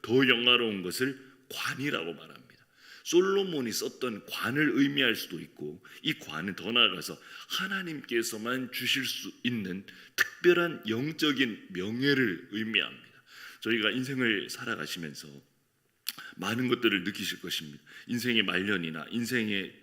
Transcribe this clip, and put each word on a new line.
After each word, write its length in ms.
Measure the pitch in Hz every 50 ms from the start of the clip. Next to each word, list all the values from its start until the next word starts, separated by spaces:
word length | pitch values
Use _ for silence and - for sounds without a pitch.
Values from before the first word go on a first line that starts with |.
더 280 | - - 117 131 135 127
영화로운 540 | 123 117 120 123 123 117 120 113 104 98 87
것을 360 | 90 85 - 127 135 135 - - - - - _ _
관이라고 680 | - - - - 139 131 135 147 135 82 82 82 85
말합니다. 300 | - 80 80 76 - - - - _ _ _ _ _ - - - - -
솔로몬이 680 | - 156 175 185 190 196 196 196 190 165 147 127 113 98
썼던 520 | - 104 113 - - - 123 110 98 -
관을 460 | - - - - 110 123 147 156 143 92
의미할 420 | 127 139 143 143 143 135 120 110
수도 240 | 92 - - 92 80
있고, 440 | 80 - - - 76 76 76 92 - - - - -
이 120 | 156 151
관은 400 | - - - 76 76 85 101 90
더 160 | - - 95
나아가서 500 | 117 120 117 104 90 90 - - 82 - - - - - - -
하나님께서만 1200 | - - 185 190 202 190 185 170 160 139 123 - 117 117 113 - - 107 107 117 123 131 131 117
주실 340 | - - 123 123 - 135 131
수 280 | 117 - - - 98 - - -
있는 420 | 123 123 113 98 92 90 95 98 - - - - - -
특별한 680 | - - - - - - 175 175 175 175 170 151 117 - 107
영적인 800 | 110 113 135 156 160 - 156 151 139 123 135 120 101 - - -
명예를 800 | 95 90 90 104 113 120 131 143 143 135 131 107 87 76 - - 101
의미합니다. 720 | 104 110 110 110 101 73 58 - - - - - - _ _ - - - - - -
저희가 300 | - 110 117 113 107 107
인생을 600 | 101 127 127 127 139 127 127 113 107 95 - -
살아가시면서 800 | - - 123 120 110 90 76 - - 92 82 76 69 - - 76 69 69 - _ _ _ _ _ _ _ _ _ _ _ _ - - - - - -
많은 320 | - 92 98 110 120 127 123
것들을 340 | 123 120 113 113 104 95 85
느끼실 380 | 95 101 - 95 - 90 87
것입니다. 420 | - 87 - - 80 76 71 71 - - - - -
인생의 380 | - 120 120 110 123 120 113 101
말년이나 640 | 95 90 90 95 104 104 90 85 80 78 80 76 -
인생의 720 | - 117 120 110 127 123 110 107 101 98 95 - - -